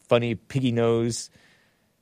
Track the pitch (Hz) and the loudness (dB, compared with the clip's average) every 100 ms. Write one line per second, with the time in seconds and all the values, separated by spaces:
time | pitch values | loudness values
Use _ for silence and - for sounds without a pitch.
0 | - 120 120 110 - 135 127 117 117 117 | 0 0 2 -6 -6 -4 0 0 2 0
1 | 117 113 - _ _ _ _ _ _ _ | -2 -6 -12 _ _ _ _ _ _ _